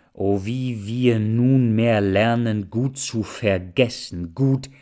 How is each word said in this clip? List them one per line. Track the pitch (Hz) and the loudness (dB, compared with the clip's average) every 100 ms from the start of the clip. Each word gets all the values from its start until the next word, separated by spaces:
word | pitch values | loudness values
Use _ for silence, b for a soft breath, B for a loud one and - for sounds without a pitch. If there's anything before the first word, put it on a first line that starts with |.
| b | b
Oh, | - 98 101 | -6 -2 -2
wie | 101 127 127 113 101 | -2 -4 -4 -6 -6
wir | 120 123 113 | 0 2 2
nunmehr | 107 117 123 135 120 110 117 107 | 2 2 4 4 4 2 2 2
lernen, | 101 95 113 120 117 107 98 | 2 2 2 2 0 -2 -4
gut | 113 135 135 | -4 -4 -4
zu | - 113 | -6 -6
vergessen, | 101 - 107 92 90 87 120 - - 85 85 | -6 -4 -2 0 -2 0 0 -2 -10 -10 -8
gut | 85 135 135 - b | -2 0 0 -4 b